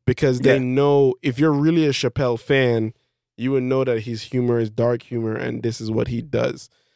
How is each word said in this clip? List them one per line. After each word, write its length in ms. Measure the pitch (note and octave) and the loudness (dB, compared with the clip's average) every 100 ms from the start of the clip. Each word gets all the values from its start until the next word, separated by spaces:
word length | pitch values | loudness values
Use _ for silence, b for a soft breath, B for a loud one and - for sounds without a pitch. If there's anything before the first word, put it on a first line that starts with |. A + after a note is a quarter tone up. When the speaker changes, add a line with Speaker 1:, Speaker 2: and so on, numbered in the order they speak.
| - | -4
Speaker 1:
because 340 | B2 C#3 B2+ | 0 0 2
they 120 | C3+ | 2
Speaker 2:
Yeah. 60 | C3+ | 2
Speaker 1:
know 520 | B2+ C3 C#3+ C#3+ C3+ - | 2 2 4 4 4 2
if 160 | C#3 A#2+ | -4 0
you're 120 | D#3 | 2
really 340 | C#3+ D3+ E3+ D3+ | 2 2 2 2
a 60 | |
Chappelle 480 | B2+ B2 C#3+ B2+ A#2 | 0 -2 -2 -2 -2
fan, 540 | - C#3 B2 A2+ A2 - _ _ _ - | 0 2 2 2 -2 -8 _ _ _ -8
you 140 | B2+ | -2
would 120 | C#3 | -2
know 200 | B2+ C3 | 0 0
that 180 | C3 A#2 | 0 -2
his 220 | A2 A2 | -4 -8
humor 360 | - B2+ B2 A#2 | -6 -2 0 0
is 100 | A2 | -2
dark 340 | A2 A#2+ A#2+ | 0 0 -2
humor 320 | - A#2+ A2 A2 | -4 -6 -4 -4
and 260 | B2 A#2 | -6 -4
this 160 | A2+ A2+ | -6 -4
is 120 | A2 | -4
what 160 | A2 B2 | -2 -2
he 140 | A#2 | -4
does. 480 | D#3 A#2 B2 - - _ _ | -4 -2 -2 -6 -16 _ _